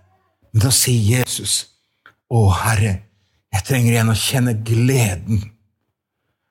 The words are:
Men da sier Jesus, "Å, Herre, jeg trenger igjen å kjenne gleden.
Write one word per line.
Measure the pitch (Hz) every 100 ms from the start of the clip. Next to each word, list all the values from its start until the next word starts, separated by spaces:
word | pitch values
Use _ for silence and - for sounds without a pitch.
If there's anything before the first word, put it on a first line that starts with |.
| _ _ _ _ _
Men | 110 131
da |
sier | - 131 120 101 127
Jesus, | 127 - 101 - - _ _ _ - _ _
"Å, | 117 98 87
Herre, | 113 104 107 92 - _ _ _ _
jeg | 98 -
trenger | 131 117
igjen | 117 113
å | 107
kjenne | - 135 123 107 113
gleden. | 117 123 135 107 90 92 104 - - _ _ _ _ _ _ _ _ _